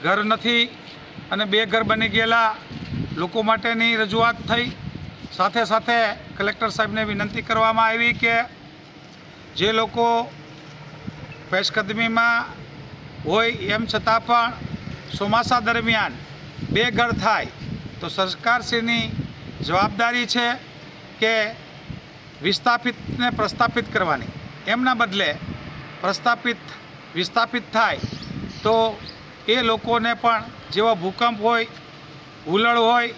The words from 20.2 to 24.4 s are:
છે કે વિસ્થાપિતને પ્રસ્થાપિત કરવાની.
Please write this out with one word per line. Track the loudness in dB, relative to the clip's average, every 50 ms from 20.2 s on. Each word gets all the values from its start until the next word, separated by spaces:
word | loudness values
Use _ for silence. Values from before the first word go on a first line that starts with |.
| 0
છે | 0 0 0 2 0 -2 -4 -6 -16 -18 -18 -18 -18 -18 -18 -18 -18 -4 0
કે | 2 2 2 2 0 -2 -4 -10 -16 -18 -18 -18 -14 -14 -14 -14 -14 -18 -20 -20 -20 -20 -16 -4
વિસ્થાપિતને | -2 0 0 2 2 2 2 2 2 -2 -4 -4 -8 -8 -4 0 0 0
પ્રસ્થાપિત | 0 0 -2 -2 2 2 2 2 2 0 -2 0 0
કરવાની. | 0 2 2 0 0 -2 -8 -10 -12